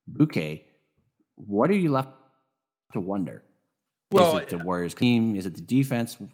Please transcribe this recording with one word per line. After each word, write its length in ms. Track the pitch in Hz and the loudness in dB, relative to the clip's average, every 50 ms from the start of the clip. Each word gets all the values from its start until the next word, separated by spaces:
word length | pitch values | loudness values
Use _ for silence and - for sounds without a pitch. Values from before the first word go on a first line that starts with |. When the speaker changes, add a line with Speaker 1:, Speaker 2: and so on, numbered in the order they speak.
| _ | _
Speaker 1:
Bouquet, 580 | - - - 151 151 - 98 78 76 78 - - _ _ _ _ _ _ _ _ _ _ _ _ _ _ | -12 0 0 0 0 0 -4 -4 -4 -8 -10 -14 _ _ _ _ _ _ _ _ _ _ _ _ _ _
what 360 | - - 104 101 104 127 170 | -20 -10 -4 -2 0 2 2
are 60 | 208 | 2
you 140 | 202 175 156 | 2 2 2
left 180 | 135 131 131 131 - _ _ _ _ _ _ _ _ _ _ _ _ _ _ _ - | 0 0 -2 -4 -12 _ _ _ _ _ _ _ _ _ _ _ _ _ _ _ -8
to 60 | 110 | -8
wonder? 420 | 87 92 98 101 85 65 55 - _ _ _ _ _ _ _ _ _ _ _ _ _ _ | -6 -4 -4 -4 -4 -6 -10 -14 _ _ _ _ _ _ _ _ _ _ _ _ _ _
Speaker 2:
Well, 240 | 190 196 180 165 156 151 | 4 6 6 6 4 0
Speaker 1:
Is 40 | - | -2
it 40 | - | -4
the 100 | 90 85 | -6 -6
Warriors 360 | 85 92 90 87 87 82 - | -4 -4 -2 -2 -4 -6 -2
team? 420 | - 123 123 120 117 113 113 107 | 2 2 4 4 4 2 2 0
Is 80 | 95 92 | -2 -4
it 80 | 95 78 | -6 -8
the 60 | - | -10
defense? 560 | 85 - 117 135 139 135 127 117 117 113 - - 101 - | -6 0 0 0 2 2 -2 -4 -4 -6 -8 -14 -18 -18